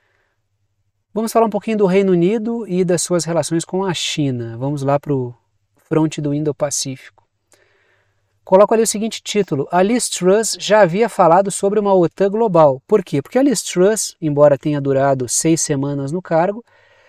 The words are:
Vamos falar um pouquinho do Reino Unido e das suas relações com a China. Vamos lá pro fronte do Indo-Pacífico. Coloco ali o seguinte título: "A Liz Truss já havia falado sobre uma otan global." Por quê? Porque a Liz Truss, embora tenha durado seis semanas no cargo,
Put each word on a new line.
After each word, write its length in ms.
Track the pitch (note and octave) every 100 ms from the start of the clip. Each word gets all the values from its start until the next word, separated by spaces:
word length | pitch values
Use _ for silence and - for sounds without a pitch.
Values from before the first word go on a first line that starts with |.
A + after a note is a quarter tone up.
| _ _ _ _ _ _ _ _ _ _ _
Vamos 200 | G#3 A3
falar 140 | A#3 A3+
um 40 |
pouquinho 280 | G3+ G#3 A3
do 80 | G3
Reino 260 | F#3+ G3
Unido 520 | F3+ E3+ A#3 G#3+ A#3 G#3+
e 160 | F3+
das 180 | F3+ F3
suas 220 | - F3
relações 400 | D#3+ E3+ D3 E3
com 200 | - F#3
a 80 | F#3+
China. 640 | E3 - - C#3+ B2+ A#2 A#2
Vamos 260 | C3+ D3
lá 160 | C3+ C#3+
pro 360 | - C#3 B2 A#2+ _ _ _ _
fronte 440 | _ D#3+ D#3 -
do 120 | D3
Indo-Pacífico. 880 | C#3+ D3+ C#3+ D3 - C#3 C3 - _ _ _ _ _ _ _ _ _ _ _ _ _
Coloco 320 | - F#3+ G#3
ali 80 | A3
o 40 | A3+
seguinte 360 | G#3 A3 -
título: 460 | - G#3 G3 C#3+ D3
"A 120 | F3
Liz 260 | G3 B3 -
Truss 480 | - F3 G3+ A3 -
já 220 | - G#3+
havia 280 | F#3 F3+ A3+
falado 420 | - F3 E3+ G3
sobre 280 | - G3 G#3+
uma 160 | G3+
otan 360 | F#3+ E3 - G3
global." 520 | G3+ A#3 E3+ D3+ C3 -
Por 180 | G#3
quê? 180 | F#3 D3
Porque 160 | - B3
a 40 |
Liz 200 | C#4+ A3
Truss, 540 | - F3 F#3 A3 - -
embora 380 | D#3 C#3+ D3 C#3
tenha 220 | D#3 D3
durado 480 | C#3 C3+ C#3 C#3 B2
seis 320 | - D#3+ D#3+
semanas 500 | - C#3+ C#3 C#3+ C#3
no 100 | F3
cargo, 440 | - E3 F3+ G#3 - _ _ _